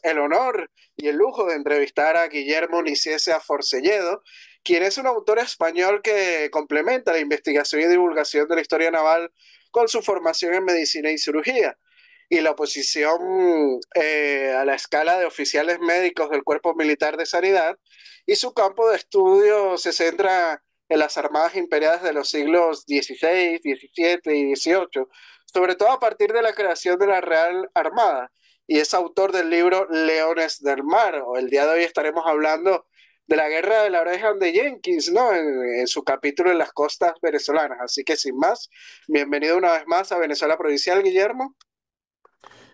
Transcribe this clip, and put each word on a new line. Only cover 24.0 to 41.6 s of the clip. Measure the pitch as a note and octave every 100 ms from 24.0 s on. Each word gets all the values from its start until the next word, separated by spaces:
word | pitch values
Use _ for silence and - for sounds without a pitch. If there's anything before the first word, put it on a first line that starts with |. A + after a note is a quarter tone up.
| E3+ F3 D#3+ D3
y |
dieciocho, | C#3 C#3 D#3+ F#3 F3 C3+ C3 _ - - _
sobre | F#3+ F#3
todo | F3+ G#3
a | B3+
partir | A3+ A3 G#3
de | A3+
la | A#3
creación | G#3+ G3 E3 F3+ F3+
de | G3+
la | F#3+
Real | E3+ D#3+ E3+ F3+ F#3+
Armada, | F3 D#3 A#3 G#3 C#3 B2 _ _ _ -
y | D3+
es | -
autor | F#3 E3+ - G3
del | F#3 E3
libro | E3+ F3 F#3 F#3+
Leones | D#3+ D#3+ D#3+ D#3+ E3 D#3+ -
del | C#3+ C3+
Mar. | C#3+ G3 G#3+ D#3 B2
O | B2+
el | B2+
día | C#3 D3+
de |
hoy | E3
estaremos | E3+ - D3+ E3
hablando | E3 D3+ D3+ D#3+ F3+ F#3 - _ _ _ -
de |
la | D#3 D3+
Guerra | D#3+ F#3 A3
de | G#3
la | F3
Oreja | E3 F3+ G#3+
de | G3+ F3+
Jenkins, | F3 C#4+ A#3+ F3+ E3+ D#3
¿no? | G3 B3
En, | F3+ D3+ C3 B2 A#2+
en | B2
su | D3+
capítulo | C#3+ C#3 D3 C#3+ F3+
en | F3
las | D3+
costas | - D3 - F3 E3
venezolanas. | E3+ D3+ D3 D3+ D3 B2
Así | B2 -
que, | C3+
sin | D#3 C#3+ B2+
más, | E3 A#3 - - - - -
bienvenido | D3+ C#3+ D3 D#3 F3
una | F3+
vez | E3 D3+
más | F3 F#3+
a | F3
Venezuela | D#3+ C#3+ D3+ D#3+
Provincial, | D#3+ C#3+ F3+ F#3+
Guillermo. | G3 F#3 G3+ B3+ C4+ _